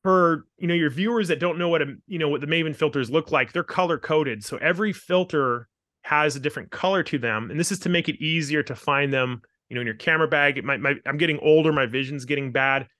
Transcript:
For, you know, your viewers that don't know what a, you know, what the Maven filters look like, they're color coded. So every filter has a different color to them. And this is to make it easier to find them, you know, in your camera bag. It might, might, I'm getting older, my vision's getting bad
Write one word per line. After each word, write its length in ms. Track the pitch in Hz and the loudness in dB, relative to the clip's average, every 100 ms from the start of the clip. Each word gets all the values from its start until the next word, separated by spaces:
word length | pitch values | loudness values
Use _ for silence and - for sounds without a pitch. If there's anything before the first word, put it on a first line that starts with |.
For, 420 | 190 185 170 156 - _ | 4 4 4 2 -6 _
you 120 | 175 | -2
know, 60 | |
your 140 | 170 151 | 2 0
viewers 380 | 131 208 240 180 | 0 0 0 0
that 120 | 151 | 0
don't 180 | 175 165 | 0 0
know 100 | 175 | 0
what 140 | 165 | 2
a, 140 | 139 139 _ | 0 -6 _
you 140 | 175 | -4
know, 80 | 151 | -2
what 140 | 143 | -2
the 40 | 143 | 0
Maven 300 | 165 160 147 | 0 -2 0
filters 340 | 156 143 117 | 0 0 0
look 220 | 151 156 | -2 0
like, 200 | 151 127 | 0 0
they're 120 | 170 | -4
color 340 | 165 - 180 151 | -2 -2 0 -2
coded. 460 | - 156 143 107 | 0 0 0 -6
So 120 | 104 - | -8 -2
every 340 | 156 175 214 | 0 0 -2
filter 760 | - - 180 180 151 131 120 117 _ _ _ | -4 0 0 2 0 0 -2 -8 _ _ _
has 340 | - 151 151 135 | -2 2 2 0
a 40 | |
different 300 | 143 143 - | -6 -8 -12
color 320 | - 190 190 | -4 0 0
to 140 | - 143 | 0 -2
them. 340 | 117 110 113 | -2 -2 -4
And 80 | 151 | -4
this 140 | 170 | -2
is 60 | 190 | -2
to 100 | 180 | 0
make 220 | 175 160 | 0 0
it 120 | 151 | -4
easier 400 | 156 165 143 151 | -2 -2 0 -2
to 120 | 143 | -2
find 360 | 127 - 139 143 | -4 0 2 2
them, 300 | 135 127 120 _ _ _ | 0 0 -4 _ _ _
you 40 | |
know, 60 | 123 | -6
in 60 | 120 | -6
your 100 | 110 | -4
camera 320 | - 160 156 | 0 2 2
bag. 300 | 156 143 135 | 4 2 0
It 60 | |
might, 160 | 139 135 | -4 -2
might, 180 | 139 139 - | 0 -2 -4
I'm 100 | 147 | -2
getting 220 | 165 147 | 0 2
older, 340 | 151 156 156 | 4 6 6
my 140 | 147 123 | 2 0
vision's 400 | 131 135 143 123 | -2 -4 -8 -4
getting 260 | 143 135 | -4 -2
bad 340 | 127 135 135 131 | 0 0 0 -4